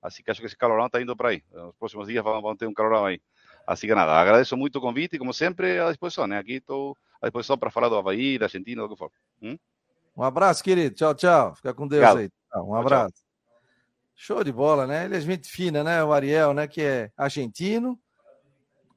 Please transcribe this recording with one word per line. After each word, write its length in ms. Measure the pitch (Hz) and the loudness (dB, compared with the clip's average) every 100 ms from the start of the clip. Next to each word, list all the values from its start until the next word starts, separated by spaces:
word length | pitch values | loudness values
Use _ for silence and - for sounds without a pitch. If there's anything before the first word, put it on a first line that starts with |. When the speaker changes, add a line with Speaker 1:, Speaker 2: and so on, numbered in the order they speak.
Speaker 1:
Assim 180 | - - | -16 -14
que 80 | - | -8
acho 80 | 110 | -6
que 80 | 113 | -6
esse 100 | - | -2
calorão 300 | 120 110 123 | 2 2 0
tá 140 | 123 | -2
indo 160 | 123 120 | -4 -4
pra 140 | 123 | -2
aí. 120 | 95 _ | -2 _
Nos 240 | 87 87 _ | -20 -20 _
próximos 300 | 113 104 101 | -14 -12 -6
dias 160 | 117 | -4
vão, 200 | 107 110 | -2 -2
vão 120 | 104 | -4
ter 120 | 107 113 | -6 -8
um 80 | |
calorão 320 | 104 110 110 101 | -2 2 2 2
aí. 160 | 90 _ _ _ _ - | -4 _ _ _ _ -6
Assim 200 | 87 104 | -6 2
que 80 | |
nada, 180 | 107 82 | 2 6
agradeço 420 | 78 87 113 127 | 6 8 6 4
muito 220 | 127 139 135 | -2 -6 -4
o 40 | |
convite 340 | 123 120 175 160 | -6 -4 -6 -6
e, 20 | |
como 140 | 127 | -8
sempre, 480 | 123 170 180 185 180 | -4 -4 -2 -4 0
à 80 | 170 | -2
disposição, 380 | 160 180 165 113 | -4 -8 -6 -6
né? 100 | 101 | -6
Aqui 240 | 98 127 | -8 -12
tô 340 | _ 139 139 143 _ _ | _ -8 -8 -12 _ _
à 40 | 117 | -8
disposição 300 | 117 117 135 | -6 -4 -2
pra 140 | 117 | -2
falar 180 | 113 120 | 0 0
do 80 | 110 | 0
Avaí, 420 | 95 101 135 131 | 0 -2 -2 0
da 60 | |
Argentina, 380 | 107 95 98 117 | -2 -4 -10 -10
do 80 | 107 | -10
que 60 | 104 | -12
for. 140 | 78 _ _ _ | -16 _ _ _
Hum? 160 | 107 151 _ _ _ _ _ | -14 -14 _ _ _ _ _
Speaker 2:
Um 80 | - | -6
abraço, 400 | 127 131 190 170 | -4 2 2 2
querido. 320 | - 185 147 | 0 0 0
Tchau, 200 | 107 156 | 0 0
tchau. 400 | 147 180 165 110 | 2 4 4 4
Fica 180 | 76 131 | -2 -10
com 160 | 123 143 | -8 -2
Deus 160 | 147 | 6
Speaker 1:
Obrigado. 140 | 120 104 | 8 8
Speaker 2:
aí. 100 | 101 | 2
Tchau. 360 | _ _ 107 | _ _ -10
Um 20 | 92 | -4
Speaker 1:
Tchau, 0 | |
tchau. 140 | 107 | -2
Speaker 2:
abraço. 340 | 131 135 104 - _ _ _ _ _ _ _ _ _ | 2 2 2 -6 _ _ _ _ _ _ _ _ _
Show 300 | _ - 208 | _ -8 -4
de 80 | 175 | -2
bola, 340 | 120 147 151 131 | 0 2 4 2
né? 200 | 147 185 | -4 -4
Ele 100 | 190 | -4
é 40 | |
gente 260 | 151 185 - | -4 -6 -8
fina, 340 | - 180 147 | -6 -2 -2
né? 220 | 151 170 | 0 0
O 80 | 156 | 2
Ariel, 400 | 147 139 156 151 | 2 2 2 2
né? 160 | 143 151 | 2 -4
Que 140 | 156 | -4
é 280 | 151 131 107 - | -2 -2 -4 -4
argentino, 840 | 139 147 123 - 180 226 247 240 _ _ _ _ _ _ _ _ _ | -4 -4 -8 -6 -4 -2 -4 -8 _ _ _ _ _ _ _ _ _